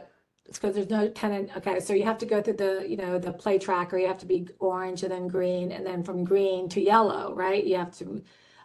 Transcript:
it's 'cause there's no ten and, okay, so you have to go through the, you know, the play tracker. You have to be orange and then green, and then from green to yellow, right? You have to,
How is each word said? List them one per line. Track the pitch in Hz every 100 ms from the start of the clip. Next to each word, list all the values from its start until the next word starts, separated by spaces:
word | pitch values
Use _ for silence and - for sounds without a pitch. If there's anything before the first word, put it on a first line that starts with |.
| - _ _ _ -
it's | -
'cause | 208 202
there's | 196
no | 220 214
ten | 226 214
and, | 202 202 196
okay, | 196 180
so | 180
you | 196
have | 214 220
to | 220
go | 208
through | 208 208
the, | 196 190 -
you | 202
know, | 180 180
the | 180
play | 175 214 196
tracker. | 190 180 180 185
You | 185
have | 185
to | 180
be | 180 180 -
orange | 190 185 185 180
and | 190
then | 180 180
green, | 185 180 180 180
and | - 190
then | 180
from | 175 175 175
green | 196 190 185 180
to | 202
yellow, | 190 226 208 - 202
right? | - 185 196
You | - 185
have | 175 -
to, | 180 208 - - - -